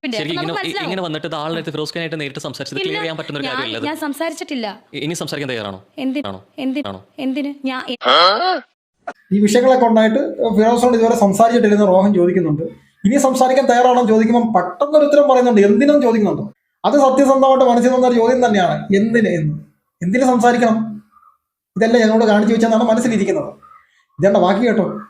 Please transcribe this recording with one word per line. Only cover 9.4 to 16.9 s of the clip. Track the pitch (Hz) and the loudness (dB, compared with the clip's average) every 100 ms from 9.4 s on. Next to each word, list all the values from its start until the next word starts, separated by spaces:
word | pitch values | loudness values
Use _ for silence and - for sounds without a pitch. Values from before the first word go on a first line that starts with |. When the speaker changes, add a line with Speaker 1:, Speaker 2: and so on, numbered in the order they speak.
| 208 | 2
Speaker 3:
വിഷയങ്ങളൊക്കെ | 240 254 254 233 | 2 2 4 4
ഉണ്ടായിട്ട് | 220 220 233 - - 233 196 | 4 2 0 -4 -4 -2 2
ഫിറോസിനോട് | 220 240 247 233 | 2 2 2 2
ഇതുവരെ | 226 208 | 2 2
സംസാരിച്ചിട്ടില്ലെന്ന് | 202 190 339 233 208 208 202 | 2 2 2 2 2 2 4
റോഹൻ | 185 196 196 | 4 2 2
ചോദിക്കുന്നുണ്ട്. | 175 180 165 147 - - _ _ 196 | 2 0 -2 -4 -6 -12 _ _ 0
ഇനി | 277 269 | 2 0
സംസാരിക്കാൻ | 262 254 262 254 | 2 2 2 2
തയ്യാറാണോ | 240 247 247 | 4 4 4
എന്ന് | 226 | 2
ചോദിക്കുമ്പോൾ | 220 220 240 220 180 | 2 4 2 2 0
പെട്ടെന്നൊരു | 175 - 285 302 294 | -2 -4 0 2 4
ഉത്തരം | 294 285 | 4 4
പറയുന്നുണ്ട്, | 254 247 214 202 | 4 4 4 4
എന്തിനെന്ന് | 226 285 294 247 | 4 4 4 2
ചോദിക്കുന്നുണ്ട്. | 220 202 147 - _ _ _ | 2 0 -2 -8 _ _ _
അത് | 190 | 0